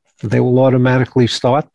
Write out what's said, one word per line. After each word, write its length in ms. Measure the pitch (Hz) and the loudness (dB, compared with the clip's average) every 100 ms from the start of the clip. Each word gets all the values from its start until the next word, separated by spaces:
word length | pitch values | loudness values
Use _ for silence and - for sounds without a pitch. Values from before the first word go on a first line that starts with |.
| _ _ | _ _
they 160 | 110 123 | -6 -2
will 220 | 123 127 | 0 2
automatically 680 | 131 127 127 131 123 127 117 | 2 2 0 0 -2 0 -2
start. 420 | - 123 139 156 | -2 -2 -2 -4